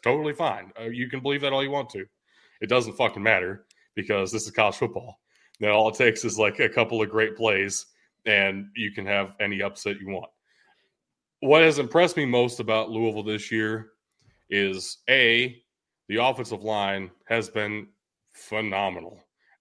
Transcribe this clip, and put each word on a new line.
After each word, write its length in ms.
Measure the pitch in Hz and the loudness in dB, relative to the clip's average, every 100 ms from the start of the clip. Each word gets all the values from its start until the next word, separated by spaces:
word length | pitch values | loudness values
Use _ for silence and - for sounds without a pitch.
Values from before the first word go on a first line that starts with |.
totally 340 | 123 143 151 | 0 0 0
fine. 380 | 143 160 101 95 110 | -2 -2 -4 -10 -12
Uh, 80 | 117 | -10
you 220 | 120 123 | -6 -6
can 120 | 135 | -4
believe 200 | 135 143 | -4 -2
that 140 | 139 | 0
all 80 | 135 | 0
you 80 | 139 | -2
want 180 | 143 127 | -4 -6
to. 140 | 98 95 _ _ _ _ - | -10 -14 _ _ _ _ -8
It 80 | 104 | 2
doesn't 280 | 123 113 - | 2 2 0
fucking 260 | 117 104 | 0 2
matter 440 | 107 98 90 101 _ _ _ | 2 2 0 -8 _ _ _
because 380 | - 92 101 95 | -8 -2 0 0
this 120 | 110 107 | -4 -4
is 40 | |
college 260 | - 104 - | 2 2 2
football. 440 | 117 - - - _ _ _ - | -4 -6 -14 -20 _ _ _ -4
Now, 100 | 104 | 2
all 180 | 104 110 | 4 4
it 60 | 110 | 4
takes 280 | 123 110 | 2 2
is, 140 | 117 101 | -2 0
like, 220 | 107 101 | 0 2
a 80 | 113 | 0
couple 340 | - 113 117 | 2 0 0
of 80 | 104 | 0
great 260 | 110 110 107 | 0 0 0
plays, 500 | 113 98 101 - - _ _ _ 110 | 0 2 0 -4 -10 _ _ _ 2
and 400 | 104 98 98 101 120 | 2 2 -2 -10 -8
you 160 | 104 | -8
can 140 | 104 98 | -6 -2
have 260 | 101 98 - | -2 -2 -4
any 200 | 101 98 | -4 -2
upset 380 | 98 101 104 101 | -6 -6 -8 -8
you 80 | 98 | -8
want. 220 | 95 - _ _ _ _ _ _ _ _ _ _ - | -10 -10 _ _ _ _ _ _ _ _ _ _ -4
What 220 | 131 156 | 6 8
has 160 | 160 143 | 8 4
impressed 380 | 135 165 175 170 | 2 4 4 2
me 80 | 139 | 2
most 340 | 123 123 120 | 2 2 0
about 300 | 110 110 107 | -2 0 0
Louisville 320 | 110 113 107 | -2 -2 -2
this 280 | 104 107 - | -4 -6 -4
year 400 | 110 110 110 110 _ _ _ _ _ - | -2 -2 -4 -10 _ _ _ _ _ -4
is, 480 | 101 98 95 - - - | 0 0 -2 -10 -8 0
A, 500 | 131 120 117 127 120 _ _ _ _ - | 4 4 4 0 -6 _ _ _ _ -6
the 80 | 107 | 0
offensive 460 | 127 131 117 101 | 0 0 -6 -8
line 480 | 107 107 98 98 95 _ - | -4 -2 -2 -4 -8 _ -4
has 220 | 117 107 | -4 -2
been 400 | 110 104 107 101 _ _ _ _ | -4 -6 -8 -12 _ _ _ _
phenomenal. 880 | - - 110 107 95 98 87 85 - _ _ _ _ | -20 -8 -6 -4 -2 -2 -4 -14 -20 _ _ _ _